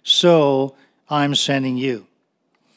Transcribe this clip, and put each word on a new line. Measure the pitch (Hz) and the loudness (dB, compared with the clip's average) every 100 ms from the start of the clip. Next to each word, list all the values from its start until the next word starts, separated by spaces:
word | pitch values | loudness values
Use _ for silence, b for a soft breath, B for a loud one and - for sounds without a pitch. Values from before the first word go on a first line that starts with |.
so | - - 175 165 143 135 135 - b b - | -4 2 4 4 4 0 -2 -8 b b -6
I'm | 147 143 | -2 -2
sending | 135 - 139 131 127 | -2 -2 -2 -2 -4
you." | 131 113 95 _ _ _ _ _ _ | -4 -6 -10 _ _ _ _ _ _